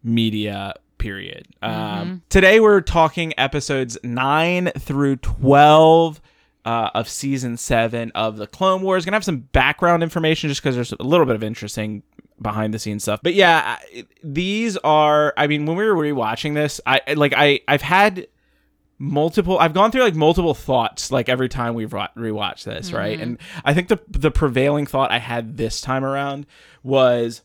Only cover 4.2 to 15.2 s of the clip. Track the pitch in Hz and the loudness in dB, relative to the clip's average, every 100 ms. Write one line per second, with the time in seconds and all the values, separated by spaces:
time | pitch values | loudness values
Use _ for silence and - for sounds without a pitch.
4.2 | 131 151 165 180 180 143 - 139 143 135 | 0 0 0 0 -2 -6 -6 0 0 0
5.2 | - - 131 139 147 156 160 160 165 156 | -2 -2 4 8 8 8 8 6 4 -2
6.2 | _ _ _ _ - 117 110 - 113 - | _ _ _ _ -6 -4 -2 -4 -6 -6
7.2 | 139 135 123 117 - 120 113 117 113 - | -4 -4 -4 -8 -2 0 0 -2 -8 -4
8.2 | 110 107 104 - 190 185 190 185 175 214 | -4 -6 -14 -2 0 0 0 -2 0 -4
9.2 | 196 147 120 139 127 143 175 170 165 170 | -2 -6 -2 0 2 2 2 2 0 -2
10.2 | 160 160 160 139 147 123 120 - 127 175 | 0 0 -2 -4 -2 -4 -4 -6 2 4
11.2 | 143 110 107 117 104 - 107 104 - _ | 4 0 -4 -8 -10 -8 -8 -8 -14 _
12.2 | _ _ 110 104 110 107 107 104 - 104 | _ _ -8 -4 -4 -4 -8 -8 -6 -4
13.2 | 170 185 180 160 - 117 - 120 - _ | -2 4 4 4 0 -8 -12 -20 -20 _
14.2 | 160 139 180 208 226 190 - 151 151 151 | -10 -6 -4 -2 -4 -2 2 4 4 4